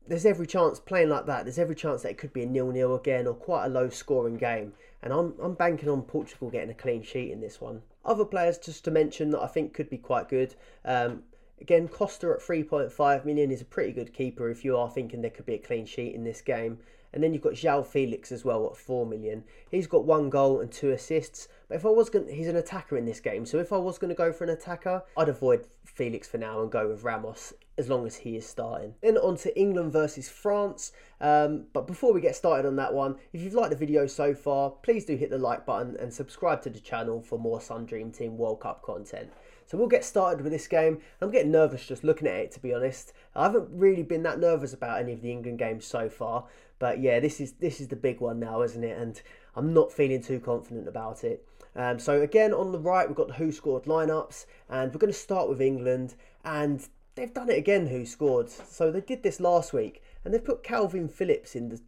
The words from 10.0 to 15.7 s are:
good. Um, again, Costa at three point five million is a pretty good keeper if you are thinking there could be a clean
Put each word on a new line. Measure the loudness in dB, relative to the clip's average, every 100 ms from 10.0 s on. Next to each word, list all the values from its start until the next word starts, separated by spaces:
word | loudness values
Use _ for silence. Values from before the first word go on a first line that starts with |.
| -2 -2 0
good. | 0 0 -4 -20 -12
Um, | -2 0 0 -4 -14 -20 _ -10
again, | 4 4 4
Costa | -2 -4 -2 -2
at | 0
three | 0 -2
point | 0 0 0
five | 2 4 4
million | 2 2 2
is | 0
a | -6
pretty | -4 -4
good | -4 -8
keeper | -6 -6 -4 -4
if | -4 0
you | 0
are | 0
thinking | -4 -8 -6
there | -8
could | -8 -6
be |
a | -6
clean | -4